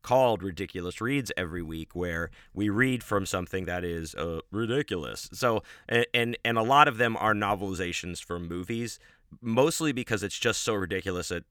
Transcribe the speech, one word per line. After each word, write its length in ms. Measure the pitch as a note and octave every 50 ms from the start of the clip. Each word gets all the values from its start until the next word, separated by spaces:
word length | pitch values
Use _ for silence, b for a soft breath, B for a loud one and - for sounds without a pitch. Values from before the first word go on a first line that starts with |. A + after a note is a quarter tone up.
called 400 | - - B2 C3 C3 A#2+ A2 F2+
Ridiculous 580 | E2+ G2 E2+ D#2 G2 - - F#2 F2 F2+ - -
Reads 300 | A2 A#2+ C#3+ C#3+ B2 - -
every 260 | - F#2 D#2+ E2 F2
week 320 | E2 D#2 D#2+ D#2+ D#2+ - -
where 360 | F2 F2 F2 E2 E2 E2+ E2 B B B B -
we 160 | F2+ G#2 G#2
read 320 | G2 A2 C3 C3 B2+ A#2
from 240 | - - G#2 G2+ G2
something 400 | - - F#2 F2+ - - F#2+ F#2
that 180 | E2 F2+ F2+ F2+
is, 300 | F2 E2+ E2 E2 D#2+ -
uh, 260 | - D#2 E2+ E2 D#2+ - _
ridiculous. 800 | F#2+ G#2 A#2 G#2+ A#2+ C#3+ D3 - G2+ F2 D2 A#1+ G#1 - - -
So, 300 | - - C3 G2 F#2 G2+ B B B B B B
a-, 160 | - A#2 A#2 - -
and, 220 | A#2+ A#2 A#2+ A#2 - -
and 120 | A#2 A#2
a 60 | A2+
lot 260 | A2 A#2 C#3 C#3+ D3 D3
of 80 | A#2
them 220 | G#2+ A#2+ A#2 A2+ -
are 160 | - A2 G#2+
novelizations 880 | G#2 G#2 G2 G#2 F#2 G2+ F#2+ F#2+ E2+ F#2 F2 F2 - - F2 F2 -
for 160 | - - F2 F2
movies, 600 | E2+ E2 E2+ F2+ F#2 - A#2 A2+ A#2+ A2+ - - b b b b b b - -
mostly 500 | A#2+ A#2 A2+ A#2+ C#3 E3 D#3 - D#3+ D3+
because 300 | B2+ B2 A#2+ - A#2 G2+
it's 160 | G2 G2 - -
just 240 | - A#2 G#2+ -
so 100 | - -
ridiculous 560 | A2 G2+ F#2 E2+ G2+ F#2 - G2 F2+ F2+ F2+ -
that 160 | F2+ E2+ - _